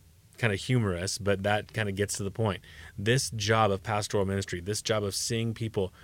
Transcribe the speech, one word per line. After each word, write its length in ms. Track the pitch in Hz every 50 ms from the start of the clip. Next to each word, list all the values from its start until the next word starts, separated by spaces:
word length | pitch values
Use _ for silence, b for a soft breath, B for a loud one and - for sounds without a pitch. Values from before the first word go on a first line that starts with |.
| - - - - - - - -
Kinda 180 | - 113 98
humorous, 640 | 95 - - 127 123 113 98 90 85 90 98 - -
but 240 | 98 98 101 95 98
that 280 | 101 104 107 104 -
kinda 200 | - 113 110 104
gets 260 | 95 95 101 98 - -
to 60 | 104
the 80 | 98
point. 320 | - - 113 107 90 - B B B B B B B -
This 320 | 101 110 120 131 - -
job 400 | - 113 101 104 110 110 110 104
of 140 | 98 - -
pastoral 420 | - 107 104 104 - - 107 98
ministry, 340 | 95 98 98 95 - - 87
this 220 | 87 98 107 -
job 220 | - - 110 107 104
of 100 | 98 95
seeing 400 | - - - 120 113 113 117 110
people 400 | - 117 113 - 107 95 92 B B